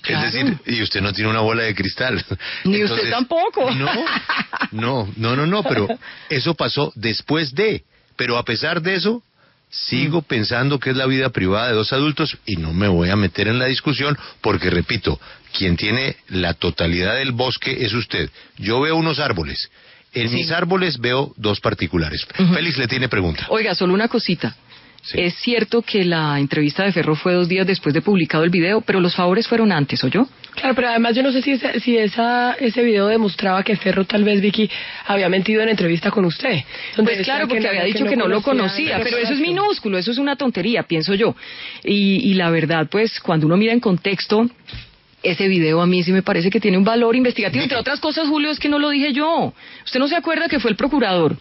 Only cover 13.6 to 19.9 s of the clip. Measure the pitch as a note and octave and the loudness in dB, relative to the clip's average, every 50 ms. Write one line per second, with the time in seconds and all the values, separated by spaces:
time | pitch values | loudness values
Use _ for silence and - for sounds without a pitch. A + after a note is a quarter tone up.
13.6 | B2+ C3 C3 - - D3+ C#3 A2+ C#3 D3 C#3+ - - - - _ - A2+ G2+ E2+ | 0 0 -2 -2 -2 -2 -2 0 0 -2 -2 -4 -6 -18 -16 _ 0 0 0 2
14.6 | F2 F#2 E2+ E2+ E2 - - G2 - - D2 - - - - - _ - - - | 2 0 0 0 0 0 -4 -2 -2 -2 -4 -4 -8 -20 -20 -20 _ -10 -6 -2
15.6 | G2 F#2 E2+ E2 - G#2 A2 B2+ C3+ - - - _ - G2+ F#2 F2 E2+ E2 _ | 0 0 0 0 0 -2 0 0 -2 -4 -6 -8 _ -6 -4 -2 -2 -2 -2 _
16.6 | - F2+ D#2+ - F2 E2+ E2+ F2 F2+ F#2+ A2+ C3 C3+ C3+ B2 A#2 B2+ B2+ - - | -2 -4 -2 0 -2 0 0 0 0 0 0 -2 -2 -4 -2 -2 -2 -2 -2 -4
17.6 | - B2 C3+ - B2+ G#2+ G2+ A#2+ G#2 - - G2 D2+ - - - - - _ - | -4 -6 -4 -2 -4 -2 -2 -4 -4 -4 -4 -4 -4 -6 -8 -16 -20 -20 _ -8
18.6 | G#2+ G2 A2+ B2 C#3+ D#3 D#3+ E3 D#3+ E3 D3+ B2+ D3+ C3+ A2+ F2 D#2+ C#2 C2+ - | -4 -2 0 0 2 2 0 0 0 0 -2 -2 -2 -2 -2 -2 -4 -6 -6 -8
19.6 | - - _ - - - | -10 -12 _ -20 -20 -20